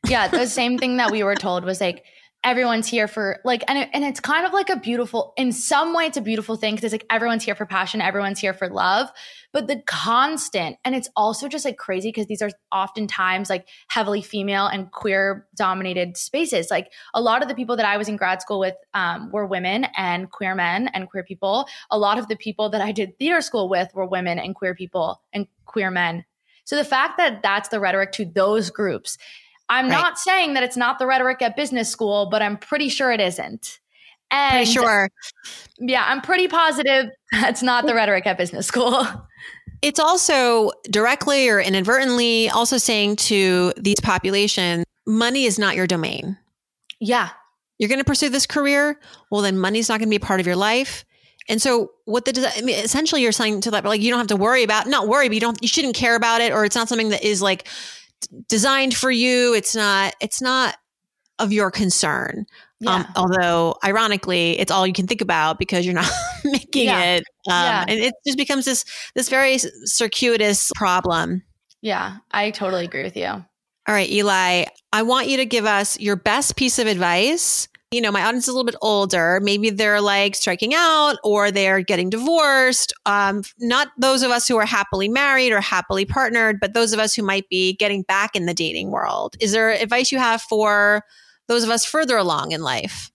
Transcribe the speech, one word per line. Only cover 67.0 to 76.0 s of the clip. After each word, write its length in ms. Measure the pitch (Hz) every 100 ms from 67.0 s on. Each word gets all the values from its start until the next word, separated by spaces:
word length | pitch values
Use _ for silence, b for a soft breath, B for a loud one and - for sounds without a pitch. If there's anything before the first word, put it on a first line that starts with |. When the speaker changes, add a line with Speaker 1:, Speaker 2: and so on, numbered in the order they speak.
Speaker 2:
it. 220 | 175 175 - _ -
Um, 40 | 175
Speaker 1:
Yeah. 200 | 175 220 180
Speaker 2:
and 120 | 220
it 140 | 240 - 285
just 120 | 269
becomes 260 | 285 277
this, 200 | 262 254 - B B
this 140 | - 254
very 260 | 262 269
s-, 120 | 262 - -
circuitous 840 | 117 - 226 - 247 226 214 202 -
problem. 680 | - 202 180 180 165 170 180 _ _ _ _
Speaker 1:
Yeah, 340 | 214 190 - 196 _
I 200 | 208 208
totally 340 | 208 190 185
agree 180 | 175 139
with 140 | 95 -
you. 100 | 87
Speaker 2:
All 680 | 202 175 _ _ _ -
right, 160 | 208 190
Eli, 560 | 208 202 190 180 180 - _ _
I 100 | 214
want 260 | 226 254 262
you 100 | 269
to 80 | 247
give 180 | 240
us 340 | 214 202 202
your 160 | -